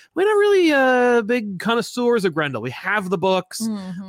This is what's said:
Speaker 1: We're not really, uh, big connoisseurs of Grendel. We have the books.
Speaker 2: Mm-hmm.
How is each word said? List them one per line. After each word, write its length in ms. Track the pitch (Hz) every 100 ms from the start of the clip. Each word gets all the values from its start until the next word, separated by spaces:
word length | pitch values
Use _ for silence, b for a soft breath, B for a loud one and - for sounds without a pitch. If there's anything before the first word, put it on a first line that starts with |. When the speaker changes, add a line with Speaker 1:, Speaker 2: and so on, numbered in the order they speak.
| B -
Speaker 1:
We're 100 | 392
not 120 | 427
really, 340 | 415 392 339
uh, 480 | 277 262 254 247 240
big 380 | 214 247 208 180
connoisseurs 640 | 202 233 - - 240 233 190
of 80 |
Grendel. 280 | 151 147 123
We 100 | 120
have 380 | 120 180 208 185
the 80 | 185
books. 440 | 185 185 180 -
Speaker 2:
Mm-hmm. 420 | 226 208 185 180